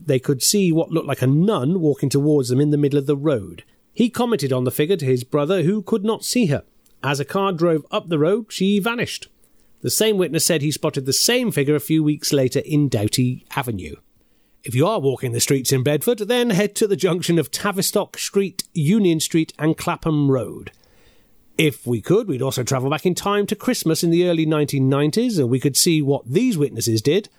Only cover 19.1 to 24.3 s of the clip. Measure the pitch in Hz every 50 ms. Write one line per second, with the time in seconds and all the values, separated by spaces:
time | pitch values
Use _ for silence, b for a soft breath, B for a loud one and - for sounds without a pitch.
19.1 | 165 160 - - - 165 160 - - - 147 160 156 - - 180 165 - - 170
20.1 | 156 147 147 139 135 127 113 92 78 - 95 - - b b b b b b b
21.1 | b b b b b b b _ _ - 160 151 127 - - 120 120 113 - -
22.1 | 170 214 254 196 143 123 131 135 127 - 123 - 135 127 123 139 139 - - 185
23.1 | 175 - - 202 202 208 208 196 214 - - - 247 - - 160 160 - - 170
24.1 | 165 170 180 180